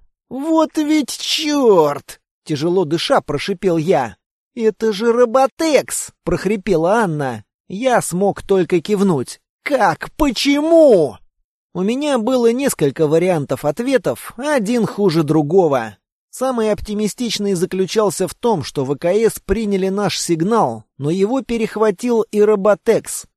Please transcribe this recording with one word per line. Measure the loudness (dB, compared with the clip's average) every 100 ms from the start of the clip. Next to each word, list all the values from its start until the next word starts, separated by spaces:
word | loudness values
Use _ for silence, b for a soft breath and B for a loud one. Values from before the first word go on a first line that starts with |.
| _ _ -16
«Вот | -8 0 2 2 0
ведь | 0 0 -2 -6
черт!» — | -6 -4 -2 2 4 6 4 0 -10 -20 _ _ -8
тяжело | -4 -2 0 0
дыша | -2 0 0
прошипел | 0 -6 -6 -4 -2 0
я. | 2 0 0 -8 _ _ _
«Это | -4 -2 0 -2
же | 0 0
Роботекс!» — | 2 4 4 0 0 2 2 0 -6 -10 -10
прохрипела | -4 -2 -2 -2 0 0 2 2
Анна. | 0 -2 -4 -8 -12 _ -14
Я | -4 0 0
смог | 0 -2 -2 -2
только | 0 0 2 -2
кивнуть. | 0 0 2 0 -4 -12 _ _
«Как? | -4 0 2 0 -6 -2
Почему?» | -2 0 0 0 4 6 8 6 2 -4 _ _ _ _ _
У | -6
меня | -4 -2 -2 -2
было | 0 2 2
несколько | 2 -2 0 -2 0 0
вариантов | 2 2 0 -2 -4 -4
ответов, | -4 0 -2 -2 -6 -8 -10
один | -2 -2 0 0 -2
хуже | 0 0 2
другого. | 2 0 2 2 2 2 -4 -12 _ _ _ -6
Самый | -4 -2 -2
оптимистичный | -2 -4 -4 -4 -4 -6 -4 -4 -2
заключался | -2 -2 -2 0 0 0 -6
в | -4
том, | -2 -2
что | -4 -6 -4
В | -2
К | 0
С | 2 2 0
приняли | -4 -2 -2 -2 -2
наш | -2 -2 -2
сигнал, | -2 -2 0 2 0 -4 -14 -8
но | -4
его | 0 0 0
перехватил | -2 -2 -2 0 0 0 0 0
и | 0 2
Роботекс. | 2 4 2 2 2 0 -2 -12 -14